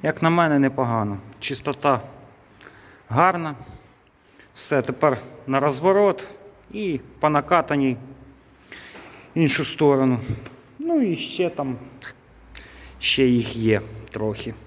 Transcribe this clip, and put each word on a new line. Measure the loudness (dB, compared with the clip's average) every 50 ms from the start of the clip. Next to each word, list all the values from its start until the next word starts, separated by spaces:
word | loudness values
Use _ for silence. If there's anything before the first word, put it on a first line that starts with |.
| -2
Як | -4 -2 0
на | 0 2
мене, | 4 4 4 4 4 2
непогано. | 2 2 0 -2 -2 0 0 -2 -2 -2 -4 -6 -10 -16 -20 -12
Чистота | -10 -10 -10 -6 -6 -6 -6 0 2 2 2 2 0 -10 -18 -20 -20 -20 -20 _ _ _ _ -20 -20 -20 -20 -20 -20 -20 -20 -20 -12 -4
гарна. | 2 2 4 4 2 0 -4 -8 -10 -12 -16 -20 -20 -20 -20 -20 _ _ _ _ _ _ _ _ _ _ -20 _ _
Все, | -16 -6 0 0 0
тепер | 0 0 -2 0 2 2 2 0 -6 -14 -20 -16 -8
на | -2 -2 0
розворот | 2 0 -2 2 2 2 4 4 4 2 2 0 -8 -18 -20 -20 -20 -20 -20 -20 _ _
і | -10 -6 -4 -4 -4 -4 -6 -10 -8 -2
по | 0 2
накатаній | 2 2 2 4 2 2 2 2 0 0 2 0 0 -2 -8 -18 -20 -20 -20 -20 -20 _ _ _ _ _ _ -20 -20 -20 -20 -20 -20 -20 -20 -20 -20 -20 -20 -8 0
іншу | 2 2 2 2 0 -4
сторону. | -6 -2 2 4 4 6 6 4 2 2 0 -2 -6 -6 -8 -8 -16 -20 -20 -20 -20 -16 -8
Ну | -4 0 2 2
і | 2 2 0
ще | -2 -4 -8 -2 -2 -2 -2
там, | -2 -4 -6 -6 -6 -8 -10 -18 -20 -18 -18 -18 -18 _ _ _ -20 -20 -20 -20 -20 -20 -20 -20 -20 -20 -20 -20 -18 -6
ще | -2 -2 2 4 4
їх | 4 4 2 2 -2 -4
є | -2 2 2 2 2 0 -6 -16 -16 -16 -12
трохи. | -8 -6 -4 -4 -4 -6 -10 -12 -12 -12 -18